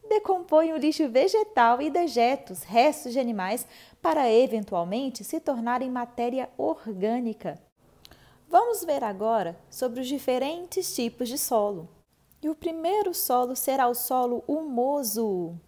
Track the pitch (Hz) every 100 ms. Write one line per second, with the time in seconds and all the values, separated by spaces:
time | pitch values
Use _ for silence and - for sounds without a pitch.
0 | 427 427 415 370 349 311 320 320 294 302
1 | 294 233 381 427 427 - 233 247 302 294
2 | 349 233 233 269 - 185 - 226 277 294
3 | 254 240 240 214 185 247 - - - _
4 | 339 320 254 220 262 220 208 185 170 214
5 | 269 247 202 320 320 254 233 247 262 247
6 | 240 - 240 262 247 - 320 320 220 190
7 | 208 240 240 214 180 156 _ _ _ _
8 | - - _ _ _ 339 480 440 330 277
9 | 233 190 220 226 170 175 - - 254 233
10 | 254 277 - 254 269 339 359 - 359 -
11 | 233 - 254 269 - 226 208 190 170 _
12 | _ _ _ _ 311 311 330 330 330 415
13 | 392 339 - 247 247 254 - 269 247 240
14 | - 254 247 240 - 302 320 240 254 294
15 | 240 226 220 190 170 170